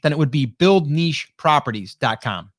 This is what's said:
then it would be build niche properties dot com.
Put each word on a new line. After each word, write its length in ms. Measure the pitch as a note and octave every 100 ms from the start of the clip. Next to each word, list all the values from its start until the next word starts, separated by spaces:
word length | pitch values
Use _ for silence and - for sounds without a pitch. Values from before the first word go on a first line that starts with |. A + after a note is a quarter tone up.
then 100 | D#3
it 60 | D3
would 120 | D3
be 160 | D3 C3
build 440 | - F3+ G3 D3+
niche 420 | D3+ E3+ D3+ - _
properties 580 | E3 D3 C3+ G#2+ F#2+
dot 260 | - B2 A2
com. 300 | B2 F#2+ G2+